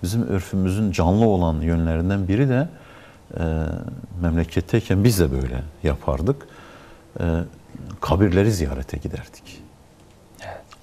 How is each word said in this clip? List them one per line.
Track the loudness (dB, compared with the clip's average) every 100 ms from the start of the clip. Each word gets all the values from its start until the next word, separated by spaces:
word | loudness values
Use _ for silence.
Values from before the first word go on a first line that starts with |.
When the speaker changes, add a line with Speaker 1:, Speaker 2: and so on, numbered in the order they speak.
Speaker 1:
bizim | -2 -2 0
örfümüzün | -2 -2 0 0 0 0
canlı | 2 2 4 4
olan | 4 2 0
yönlerinden | 0 0 2 0 0 0 0
biri | 2 2
de, | 2 -2 -8 -20 -20 -20 -20 -12 -4
e, | -2 0 -2 -4 -8 -12 -12 -4
memleketteyken | 0 0 0 -2 0 0 2 4
biz | 4 4
de | 2
böyle | 0 -2 -6 -8 -4
yapardık. | -2 0 -2 -2 -2 -2 -8 -20 -20 -20 -20 -20 -16 -4
E, | 0 0 -4 -12 -20 -18 -14 -8
kabirleri | -2 4 4 6 4
ziyarete | 2 -2 -4 -6 -8
giderdik. | -8 -10 -14 -20 -20 -20 -20 -20 -20 -20 -20 -20 -20 -18
Speaker 2:
Evet. | -16 -16 -18 -4